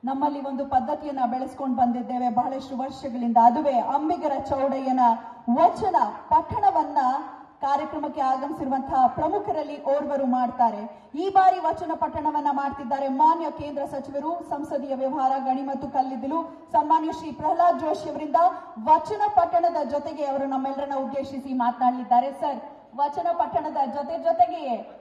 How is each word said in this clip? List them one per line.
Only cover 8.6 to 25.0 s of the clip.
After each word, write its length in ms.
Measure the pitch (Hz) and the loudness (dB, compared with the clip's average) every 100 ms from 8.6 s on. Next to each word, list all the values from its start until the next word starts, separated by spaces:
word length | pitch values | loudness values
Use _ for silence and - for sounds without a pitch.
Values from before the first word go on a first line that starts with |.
| 269 262 262 262 247 - | -2 -2 0 2 2 2
ಪ್ರಮುಖರಲ್ಲಿ 580 | 311 403 403 320 285 285 - | -2 -2 -2 -4 -4 -6 -2
ಓರ್ವರು 340 | 285 254 277 269 | 0 0 -2 0
ಮಾಡ್ತಾರೆ. 460 | 247 247 - 233 208 220 - - 277 | 0 0 2 2 2 -10 -14 -14 -6
ಈ 40 | 370 381 | 2 6
ಬಾರಿ 220 | 370 359 330 | 6 4 0
ವಚನ 260 | - 330 - | -2 -4 -4
ಪಠಣವನ್ನ 480 | 311 320 302 294 285 269 | -4 -2 -2 0 0 0
ಮಾಡ್ತಿದ್ದಾರೆ 460 | 277 262 269 269 269 262 | -2 -6 -6 -4 -2 4
ಮಾನ್ಯ 260 | 311 330 311 302 | 4 4 -2 -6
ಕೇಂದ್ರ 220 | 294 285 285 | -8 -6 -6
ಸಚಿವರು, 380 | 285 277 277 302 339 330 | -6 -6 -6 -4 -6 -6
ಸಂಸದೀಯ 440 | 285 294 302 269 262 | -8 -4 -4 -4 -2
ವ್ಯವಹಾರ, 300 | 262 285 262 269 262 | -2 0 0 0 -2
ಗಣಿ 160 | 262 277 | -2 -2
ಮತ್ತು 180 | 269 277 285 | -6 -4 -2
ಕಲ್ಲಿದ್ದಲು, 420 | 262 262 269 320 320 - - | -2 -4 -4 -4 -4 -12 -2
ಸನ್ಮಾನ್ಯ 380 | 226 302 311 311 - | 0 4 2 2 -6
ಶ್ರೀ 120 | 320 262 | -10 -4
ಪ್ರಹ್ಲಾದ್ 400 | 302 339 349 294 | -2 4 4 2
ಜೋಶಿ 220 | 311 - 330 | 0 -4 -4
ಅವರಿಂದ 280 | 285 302 277 349 370 - - 220 | -8 0 4 4 2 -12 -8 4
ವಚನ 320 | 320 320 415 415 415 | 4 4 0 2 4
ಪಠಣದ 440 | 339 349 339 311 294 | 4 4 2 0 -2
ಜೊತೆಗೆ 320 | 285 294 311 285 | -2 -4 -6 -4
ಅವರು 160 | 269 269 | -2 -2
ನಮ್ಮೆಲ್ಲರನ್ನ 440 | 262 269 269 285 277 | -2 -4 -4 -4 -4
ಉದ್ದೇಶಿಸಿ 480 | 262 277 269 269 269 262 | -4 -4 -6 -8 -6 0
ಮಾತನಾಡಲಿದ್ದಾರೆ. 680 | 240 247 254 254 240 240 262 269 | 0 2 2 0 2 2 2 -2
ಸರ್, 180 | 302 254 - - - 226 | -4 -4 -8 -18 -18 -2
ವಚನ 260 | 285 285 339 339 | -2 0 -2 0
ಪಠಣದ 400 | 339 349 302 311 269 285 | 0 0 -2 -2 -2 -2
ಜೊತೆ 200 | 294 330 330 | -6 -4 0
ಜೊತೆಗೆಯೇ 500 | - 349 349 285 226 - - | 4 2 2 -6 -6 -8 -18